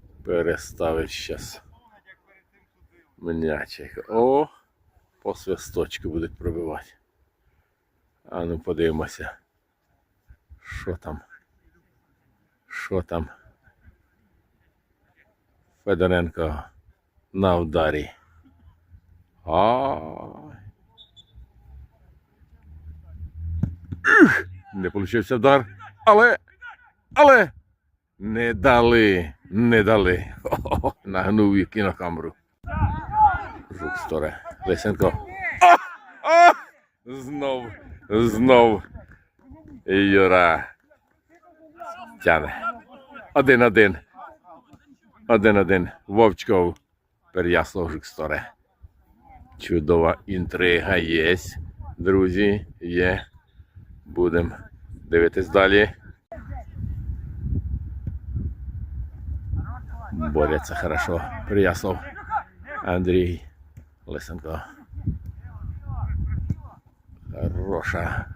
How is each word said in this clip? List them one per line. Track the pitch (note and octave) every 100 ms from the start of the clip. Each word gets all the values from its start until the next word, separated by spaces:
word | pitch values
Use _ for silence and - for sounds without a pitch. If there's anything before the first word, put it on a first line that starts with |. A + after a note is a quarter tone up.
| _ -
переставить | - F2 E2+ D#2 - - E2 D#2+ D2
щас | - - D2+ - - _ _ _ _ _ - _ _ _ _ _ _ _ _ _ _
м'ячик. | E2+ E2 D#2+ D2+ - - C2+ - -
О! | A2+ B2 C#3 D3+ _ _ _ _ _ _ _
По | -
свисточку | F2+ - F2+ - F2+ D#2+ - F#2
будуть | D#2+ E2 -
пробивати. | F2 E2 E2 D2+ - _ _ _ _ _ _ _ _ _ _ _ _ _ _
А | F2+
ну | E2+ D#2+
подивимося. | F2+ D#2+ E2 D#2 D2 - - - _ _ _ _ _ _ _ _ _ - _ -
Що | - - - F2
там? | F2 D2+ - - _ _ _ _ _ _ _ _ _ _ _ _ _
Що | - - F#2+
там? | - E2+ D2 - _ _ _ _ - _ _ _ _ _ _ _ _ _ _ _ _ _ _ _ _ _ _ _
Федоренко | - F2+ F#2 F2+ E2+ F2 D#2+ D2+ - _ _ _ _ _ _
на | F#2+ F#2+ F2
ударі. | E2 E2 D#2 D2+ D2 - _ _ _ _ - _ _ - _ _ _ _
А. | D#2+ E2 G#2+ B2 C#3 D#2 D#2+ - - - - - - _ _ _ - _ _ - - _ _ - - _ _ _ _ _ _ _ _ - - - - - - - - - - - - - - G#4+
Ух! | C#4+ - - - -
Не | - F2+
получився | G2+ F#2 A#2 G2 B2+
удар, | C3 C#3 A2 - - _ -
але, | G#3 A#3 G3+ - _ - - _ _ _
але | B3+ D4 B3 E3+ - _ _ _ _ _ _
не | G2+ A2 A#2
дали, | G#2+ C3 A#2+ A#2 A#2 G#2+ F#2 D#2+ -
не | - G2 A#2+ A2+
дали. | G2+ A2 F#2 F2+ - -
Хо-хо-хо, | - - - - C3+ -
нагнув | G2+ F#2+ F#2+ G#2+ G2+ G2
і | F2
кінокамеру. | A2 G2 - F2 E2 D#2+ - _ _ - - A5 A5+ G#5 G#5 G#5 F#5 G#5 G#5+ -
Жук | - F5 F5+
Сторе. | - D#2 D2+ - - - F#2+
Лисенко. | F2+ G#2+ G2 - - F#4+ - F4+ C#4+
О! | F4 F4 F4 E4+ - -
О! | - E4 F4 D4 - _ _ _
Знов, | A#2+ C3+ B2+ D3 C#3 C3 A#2 - - - -
знов. | G#2+ A#2 G#2+ B2+ B2 A#2 G2+ - - - - _ _ _ - - -
Юра. | - G2 G2 G2 F#2 F#2 F2 D#2 - - _ _ _ _ _ E4+ F4+ D#4+ D#4+ E4+ E4+ - - -
Тяне. | - D#2+ D2 - - - - - - - -
Один | C#3+ C3+ B2
один. | A#2+ G#2 G#2 D#2+ - - - - F4+ D#4+ _ - _ _ _ _ -
Один | A2+ G#2+ G#2
один. | F2+ F#2+ E2+ - -
Вовчков. | G2+ A2 F2+ - F#2+ F2 E2+ _ _ _ _ _
Переяслав | F#2 F2 F2 - G2 D#2+
Жук | D#2 -
Сторе. | - D#2 D2 - _ _ _ - _ _ _ _ - - -
Чудова | - F2 D2+ E2+ E2 - -
інтрига | F#2 E2+ F2 F2+ E2+ E2 F#2
є, | E2 E2 D#2+ F2+ - - D#2+ - D#2 -
друзі, | E2+ F#2+ F#2 F2+ G2+ G#2 - -
є. | F2 F2 F#2 F#2+ - _ _ _ - - - -
Будем | - F2 F2 E2+ E2+ - - - -
дивитись | - - E2 E2+ - F2+
далі. | G2 F#2+ G2+ G#2 - - - _ - - - - - - - - - - - - - - - - - - - - - - - - - - - - - - - - - - - - - -
Борються | D#2+ D#2 D2+ D2 D2+ -
хорошо. | D#2+ F2 D2+ - E2+ D2 - -
Переяслав. | G2+ F#2 F2 G2+ F2 - - - G#4+ - _ C4 D4
Андрій | - F#3 F3+ - - F2 - _ - - - _ -
Лисенко. | D2 D#2+ E2+ D#2 D#2 - - - - - - - - - - - - - - - - - - - - - - _ _ _ - -
Хороша. | - E2+ F2+ F#2+ F2 - F2 E2+ - -